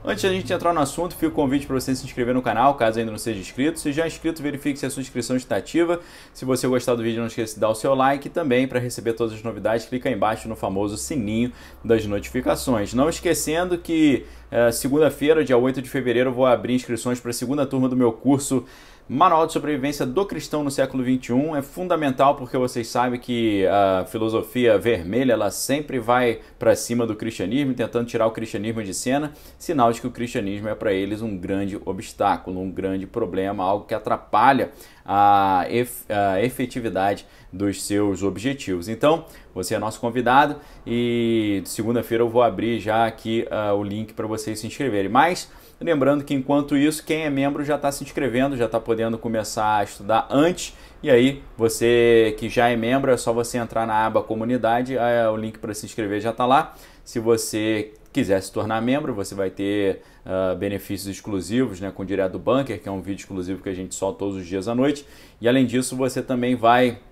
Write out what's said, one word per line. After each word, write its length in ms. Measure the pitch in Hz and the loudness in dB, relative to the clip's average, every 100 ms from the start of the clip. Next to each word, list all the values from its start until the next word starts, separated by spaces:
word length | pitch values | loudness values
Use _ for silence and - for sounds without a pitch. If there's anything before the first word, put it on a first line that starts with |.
Antes 200 | - 208 | -4 -2
da 60 | 196 | 0
gente 220 | 185 180 | -2 -2
entrar 220 | 180 170 | -2 0
no 80 | 165 | 2
assunto, 320 | 139 - 175 - | 0 -2 -6 -2
fica 120 | 160 | -2
o 40 | |
convite 340 | 156 143 143 143 | 0 0 0 0
para 140 | 131 | -4
você 160 | 127 131 | -2 -4
se 80 | |
inscrever 300 | 127 - 120 | -4 -4 0
no 80 | 127 | 0
canal, 340 | 127 110 135 143 | 0 4 4 4
caso 240 | 113 113 | 2 2
ainda 100 | 113 | -4
não 80 | 107 | -4
seja 220 | - 104 | -6 -6
inscrito. 400 | 87 - 143 165 | -8 -2 -2 -2
Se 140 | 156 | -4
já 100 | 143 | -2
é 40 | 165 | -2
inscrito, 360 | - 165 160 | -4 -6 -4
verifique 340 | 147 139 147 139 | -6 -4 -6 -4
se 80 | 135 | -6
a 40 | |
sua 120 | 131 | -6
inscrição 360 | 131 123 120 131 | -8 -6 -2 -4
está 180 | - 104 | -2 -4
ativa. 460 | - 156 170 170 - - - | -2 0 2 0 -4 -20 -20
Se 100 | - | -10
você 240 | 127 127 131 | -2 0 2
gostar 280 | 127 123 120 | 0 2 0
do 80 | |
vídeo, 160 | 113 113 | 0 -2
não 80 | 117 | -4
esqueça 280 | - 110 - | -4 -6 -2
de 60 | |
dar 80 | 107 | 0
o 60 | 110 | 0
seu 200 | 143 135 | 2 2
like 320 | 131 143 151 | 2 0 -2
e 20 | |
também 380 | 175 160 123 131 | -4 2 2 2
para 120 | 123 | -2
receber 340 | 123 - 107 | -4 -4 -4
todas 200 | 113 117 | -2 -2
as 80 | 110 | -4
novidades, 440 | 113 104 98 113 - | -8 -4 -2 -2 -2
clica 240 | 127 135 | -4 -4
aí 60 | 113 | 0
embaixo 340 | 107 110 113 | 0 -2 -6
no 80 | 110 | -6
famoso 400 | 107 95 104 104 | -4 -2 -2 -4
sininho 560 | - 160 104 110 123 123 - - | -4 -4 -2 0 -2 -4 -20 -16
das 220 | 107 113 101 | 2 2 2
notificações. 880 | 101 - 131 - - - 117 101 | -4 -4 -4 0 -2 0 0 0
Não 140 | 113 147 | 0 0
esquecendo 720 | 165 180 160 - 160 180 175 | 0 0 0 0 -2 0 -2
que, 480 | - 165 156 127 - - - | -2 4 4 4 -2 -20 -4
eh, 200 | 113 120 | 2 2
segunda-feira, 720 | 117 135 143 147 139 147 160 | 2 0 4 4 4 4 4
dia 140 | 139 123 | 6 4
oito 240 | 127 135 | 4 0
de 80 | 127 | -4
fevereiro, 420 | 139 120 120 127 | -4 0 2 2
eu 20 | |
vou 120 | 120 131 | 4 4
abrir 280 | 117 107 | 4 2
inscrições 460 | 127 123 117 123 123 | -2 -2 -4 -2 -4
para 120 | 120 | -4
a 20 | |
segunda 320 | 117 117 147 135 | -6 -2 -2 0
turma 220 | 135 127 | 0 0
do 80 | 127 | 4
meu 160 | 123 | 2
curso 540 | 113 123 139 - 131 127 - - - - | 2 2 2 2 -2 -2 -18 -20 -20 -6
Manual 380 | 120 180 160 160 | 2 4 6 2
de 60 | |
Sobrevivência 520 | 160 139 147 131 143 127 | 0 -2 -4 -4 -2 -2
do 200 | 127 196 | 0 -2
Cristão 400 | 160 - 151 143 | -4 -6 -4 -2
no 40 | |
Século 320 | 139 135 131 | 0 -2 0
vinte 260 | 123 131 - | 0 0 0
e 60 | |
um. 220 | 120 151 151 | 0 0 -2
É 60 | |
fundamental 760 | 139 - 180 170 147 127 139 143 | -6 -8 -2 0 0 4 4 4
porque 220 | 123 135 | -2 0
vocês 320 | 123 - 113 | 0 -2 -4
sabem 280 | 123 123 120 | 0 0 -2
que 480 | - 120 113 101 92 | -4 0 2 2 4
a 400 | 98 98 95 90 | 4 4 4 0
filosofia 720 | 113 110 110 - 123 120 101 | -2 0 0 -2 2 4 4
vermelha, 540 | 98 110 82 113 135 | 4 0 0 0 2
ela 180 | 110 104 | 2 0
sempre 480 | - - 139 147 131 | -2 -2 -2 -2 -6
vai 440 | 110 123 123 110 - - | 2 2 2 0 -8 0
pra 160 | 110 104 | 2 2
cima 320 | - 120 117 | 2 -2 0
do 80 | 107 | -2
cristianismo, 580 | 113 110 95 127 139 | -6 -4 -2 0 -2
tentando 320 | 127 113 120 117 | -2 -2 -2 -2
tirar 220 | 117 110 | 0 0
o 40 | |
cristianismo 520 | 113 110 107 104 113 | 0 -6 -6 -4 -6
de 100 | 101 | -6
cena, 380 | 90 - 135 151 - - - | -6 -2 0 -2 -10 -20 -16
sinal 360 | - 160 117 | -4 2 4
de 80 | 117 | 2
que 60 | 131 | -6
o 40 | |
cristianismo 560 | 120 120 127 98 104 107 | -6 -6 -4 -4 -4 -6
é 80 | 107 | -4
pra 160 | 113 | 0
eles 300 | 95 98 107 | 0 0 -4
um 160 | 113 98 | -4 -6
grande 420 | 90 98 98 95 - | -4 -4 -4 -6 -8
obstáculo, 720 | 95 95 - 101 87 - 92 | -8 -10 -2 0 0 -4 -6
um 100 | 95 | -6
grande 380 | 90 95 95 98 | -4 -4 -4 -6
problema, 560 | 120 107 92 95 101 | -4 -4 -2 -4 -2
algo 220 | 92 101 - | 0 -2 -2
que 80 | |
atrapalha 800 | 110 - 110 - 107 123 131 98 - - - - | -6 -4 -4 0 4 4 4 0 -6 -20 -20 -2
a 600 | 98 101 101 98 92 85 | 4 6 6 4 2 2
ef-, 340 | 117 123 - - | -2 -2 -6 -4
a 320 | 104 101 95 | 0 2 2
efetividade 840 | 120 - 123 - 113 95 98 101 - - - | 0 -2 -6 -4 -4 0 0 0 -6 -20 -18
dos 300 | 92 101 95 | -4 -2 -2
seus 400 | - 101 104 95 | -2 0 0 0
objetivos. 680 | 98 92 117 139 - 90 87 | -2 -2 -6 -6 -4 -6 -4
Então, 340 | 113 143 165 - - - - | 0 2 2 -2 -20 -14 -8
você 200 | 92 107 | -4 -2
é 40 | |
nosso 220 | 104 110 | -4 -4
convidado 560 | 117 120 117 131 147 143 - - - | -4 0 4 6 4 0 -12 -18 -6
e 760 | 117 120 120 117 113 107 98 | -2 0 0 2 2 0 -2
segunda-feira 640 | 85 - 110 120 110 113 117 | -4 -6 -2 -2 0 0 2
eu 40 | |
vou 140 | 113 | 4
abrir 340 | 120 95 107 117 | 2 2 -2 -2
já 240 | 98 110 117 | 0 0 0
aqui, 420 | 110 110 113 - | -2 -4 -2 -2
ah, 240 | 98 104 | -2 0
o 80 | 101 101 | 0 -2
link 280 | 104 110 | -6 -8
pra 140 | - 107 | -8 -6
vocês 320 | 110 110 110 | -6 -6 -8
se 80 | 113 | -8
inscreverem. 420 | - 139 104 98 | -6 -2 -2 2
Mas, 400 | 117 160 180 - - - - | 4 4 2 -8 -18 -20 -8
lembrando 440 | 165 156 135 143 139 | -2 2 4 2 0
que 80 | |
enquanto 420 | 143 131 143 143 143 | -4 0 0 2 2
isso, 280 | 147 151 - | 2 0 -4
quem 160 | 156 | -4
é 80 | 156 | -2
membro 340 | 139 139 143 | 0 -2 -2
já 140 | 143 143 | -2 -2
tá 140 | 143 | -2
se 120 | 135 | -4
inscrevendo, 540 | 139 - 139 117 139 135 | -8 -4 -2 0 0 0
já 100 | 113 | -2
tá 120 | 117 | -2
podendo 380 | 117 110 113 113 | -2 -2 0 -2
começar 600 | 117 110 104 - 107 107 | -4 -4 -4 -2 0 2
a 60 | |
estudar 440 | 101 - 101 110 - | 0 -6 0 0 2
antes. 460 | 131 160 175 - - - - | 4 4 2 -8 -12 -20 -10
E 80 | 151 | 4
aí, 320 | 123 127 139 - - | 6 6 2 -12 -2
você 800 | 113 - 117 120 117 117 110 107 | 0 2 4 6 6 6 6 2
que 120 | 110 | -4
já 180 | 123 120 | 2 2
é 80 | 120 | 2
membro, 360 | 113 131 135 | 0 0 2
é 60 | 120 | 0
só 140 | - | 2
você 260 | 117 117 123 | -2 0 -4
entrar 300 | 117 113 113 | -4 -2 0
na 180 | 107 110 | 0 2
aba 160 | 107 | 0
comunidade, 760 | - 113 113 123 110 120 127 127 | -2 -4 -2 0 2 2 0 0
é, 320 | 120 120 113 | 2 2 2
o 80 | 110 | 0
link 200 | 110 110 | -4 -8
pra 160 | 110 | -10
se 120 | 104 107 | -8 -10
inscrever 340 | - 107 104 | -6 -2 -2
já 140 | 110 | -4
tá 120 | 113 123 | -2 4
lá. 300 | 139 165 - - - - | 4 2 -8 -20 -20 -8
Se 120 | 127 | -4
você 760 | 113 113 - 113 107 110 104 - - | 2 2 2 -2 0 0 -2 -10 -8
quiser 300 | - 98 98 | -2 2 2
se 100 | - | 0
tornar 300 | 110 104 110 | -6 -2 -2
membro, 320 | 117 135 151 | 0 -2 -2
você 200 | 110 98 | -6 -8
vai 160 | 98 95 | -4 -6
ter, 520 | 92 98 104 98 90 - - - | -2 -2 0 0 -2 -8 -20 -6
ah, 280 | 95 95 | -2 0
benefícios 540 | 90 101 98 - 98 98 | -2 -4 -6 -6 -8 -6
exclusivos, 720 | 92 - 98 82 117 131 90 | -10 -6 -6 -2 0 0 -4
né, 120 | 95 92 | -10 -8
com 80 | |
o 20 | 95 | -6
Direto 280 | 98 95 | -2 -2
do 60 | 92 | -2
Bunker, 420 | 87 131 135 98 | 0 0 0 -6
que 80 | - | -6
é 20 | |
um 100 | 98 | -8
vídeo 200 | 90 95 | -6 -10
exclusivo 420 | - 98 90 92 | -8 -8 -6 -6
que 60 | 95 | -6
a 40 | |
gente 220 | 92 92 - | -8 -8 -4
solta 240 | 95 92 | -6 -4
todos 160 | 101 98 | -6 -6
os 100 | 90 | -6
dias 220 | 95 95 | -4 -2
à 80 | 120 | 0
noite. 300 | 139 143 - - - _ | 0 0 -8 -20 -20 _
E 80 | 110 | 2
além 180 | 131 123 | 4 4
disso, 300 | 120 127 127 | 2 -2 -2
você 260 | 131 127 | -2 -2
também 340 | 123 127 123 127 | -2 -2 0 2
vai 440 | 113 123 127 117 - | 4 6 4 0 -14